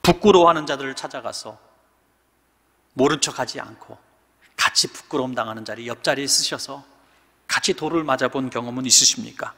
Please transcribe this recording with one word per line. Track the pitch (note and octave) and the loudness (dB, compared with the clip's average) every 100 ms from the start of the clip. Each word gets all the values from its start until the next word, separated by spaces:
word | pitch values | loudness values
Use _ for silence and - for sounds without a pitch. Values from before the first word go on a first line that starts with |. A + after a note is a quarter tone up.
부끄러워하는 | - F3 G#3 F#3 E3+ D#3+ D3+ | 4 6 6 8 8 4 -2
자들을 | C#3 C3+ | -6 -6
찾아가서 | B2+ D3+ C#3 A#2 - A2 A2 _ _ _ _ _ _ _ _ _ _ _ _ _ | -8 -10 -10 -10 -12 -14 -18 _ _ _ _ _ _ _ _ _ _ _ _ _
모른 | C3+ C#3 D#3 | 2 2 4
척하지 | D3 C#3 B2 C#3 | -2 -4 -6 -6
않고 | - A2+ - A2+ _ _ _ _ _ - | -12 -16 -20 -20 _ _ _ _ _ -2
같이 | - - C#3 | 0 0 -2
부끄러움 | - - D3 B2+ | -6 -6 -4 -2
당하는 | B2 A2+ A2 | -4 -6 -8
자리 | G#2+ G#2+ A#2 | -12 -10 -10
옆자리에 | A#2 D#3+ C#3 C#3 | -4 -2 -2 0
쓰셔서 | - - C#3 - C#3 - _ _ _ _ _ - | 0 0 -6 -10 -14 -16 _ _ _ _ _ -6
같이 | - - | -2 -2
돌을 | - D#3 E3 | -2 0 -2
맞아본 | D3+ C3 B2+ C#3 C3 | 0 0 0 -2 -4
경험은 | A#2 A#2+ B2 B2+ | -6 -6 -6 2
있으십니까? | G#2+ - - A2 - - | 4 4 0 -10 -10 -12